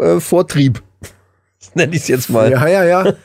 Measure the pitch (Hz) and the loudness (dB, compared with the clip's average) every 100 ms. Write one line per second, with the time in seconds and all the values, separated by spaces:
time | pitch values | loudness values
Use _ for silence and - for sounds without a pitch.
0 | 165 170 - 175 170 147 135 - - _ | 0 0 0 0 0 0 0 0 -8 _
1 | - _ _ _ _ _ - 180 156 165 | -20 _ _ _ _ _ -10 -4 -2 -2
2 | - 127 - 117 110 131 151 196 175 180 | -4 -4 -2 0 2 2 2 2 2 2
3 | 190 - | 0 -4